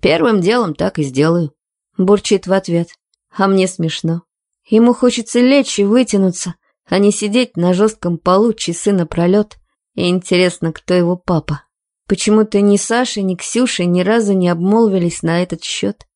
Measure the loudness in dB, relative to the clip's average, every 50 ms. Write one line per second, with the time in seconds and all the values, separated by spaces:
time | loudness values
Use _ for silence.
0 | 2 2 2 2 0 0 0 0 0 0 0 0 -2 -4 -4 _ -6 -6 -4 -4
1 | -6 -6 -2 0 0 2 2 0 -2 -4 _ _ _ _ _ _ _ _ _ -2
2 | 2 2 2 2 2 0 -2 -2 0 0 -2 -2 -2 0 -2 -2 -2 -4 -8 _
3 | _ _ _ _ _ _ _ -2 0 2 2 2 0 0 -2 -4 -6 -4 -4 -4
4 | -4 -4 -6 -6 -8 _ _ _ _ _ _ _ _ _ 2 4 4 4 4 2
5 | 2 0 0 0 -8 -4 0 2 2 4 4 2 2 0 -2 -2 0 2 2 2
6 | 2 2 0 0 2 0 0 -2 -8 -10 -10 _ _ _ _ _ _ _ 0 2
7 | 2 2 0 -2 -6 -2 0 0 0 0 _ -2 0 0 2 2 2 0 0 _
8 | -6 -4 -4 -2 _ 0 2 2 2 2 0 -2 -4 -8 -6 -4 -2 0 0 0
9 | -2 -2 -2 -2 0 2 2 2 0 -2 -6 _ _ _ _ _ _ _ _ -4
10 | -2 0 -2 -2 -2 -2 0 2 2 0 0 -2 -6 -6 -6 -8 _ -2 0 0
11 | 2 0 -2 -4 _ -2 -2 -2 -2 -4 -8 -10 _ _ _ _ _ _ _ _
12 | _ _ -4 -2 0 2 2 2 2 2 0 2 2 4 2 2 0 -2 -2 -2
13 | -2 -2 -4 -6 -4 -4 -6 -6 -8 -6 -2 -2 -2 -2 -2 -2 -2 0 0 0
14 | 0 2 0 0 2 0 0 2 2 0 0 0 0 0 2 2 2 2 2 0
15 | -2 -2 -4 -4 -4 -2 -2 -2 -2 -4 -6 -12 -10 -10 -8 -6 -6 -6 -6 _
16 | -14 _ _